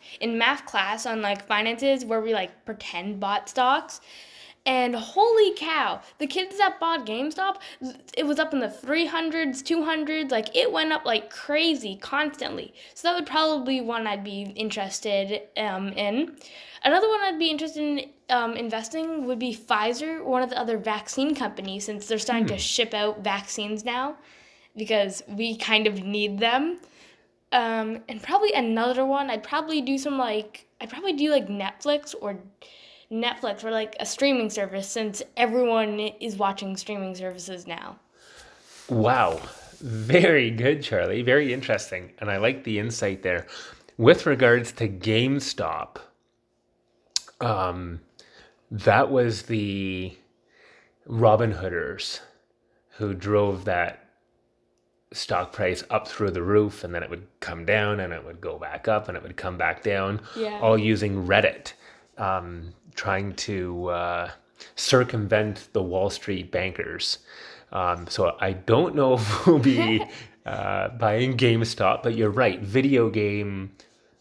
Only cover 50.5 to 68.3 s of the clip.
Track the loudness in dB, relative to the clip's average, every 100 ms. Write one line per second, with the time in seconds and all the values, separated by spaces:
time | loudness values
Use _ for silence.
50.5 | _ _ _ _ _ -6 4 6 6 4
51.5 | -2 -4 -4 -4 -6 -8 -10 -14 _ _
52.5 | _ _ _ _ -6 -4 -2 2 4 4
53.5 | 2 0 0 0 -4 _ _ _ _ _
54.5 | _ _ _ _ _ _ -10 -2 -2 -2
55.5 | -2 0 0 -2 -4 -2 -2 -2 0 4
56.5 | 4 4 0 -8 -6 -6 -10 -14 _ -10
57.5 | -4 2 2 2 0 -4 -8 -10 -10 -8
58.5 | -8 -8 -4 0 0 0 -8 -12 -8 -8
59.5 | -2 -2 0 -2 0 0 -4 -8 -6 -6
60.5 | 2 4 6 4 2 2 -2 4 4 4
61.5 | 0 -8 -16 -20 -20 _ -6 -2 -2 -4
62.5 | -10 -14 -16 -14 -6 -2 -2 -2 -6 -6
63.5 | -4 -4 -4 -4 -2 -2 -4 -6 -10 _
64.5 | _ -16 -6 4 4 4 0 2 2 2
65.5 | -4 -4 -2 0 0 0 -2 -4 -6 -2
66.5 | -2 -2 -4 -6 -4 -4 -4 -8 -20 -20
67.5 | -20 -8 -2 0 -2 -4 0 0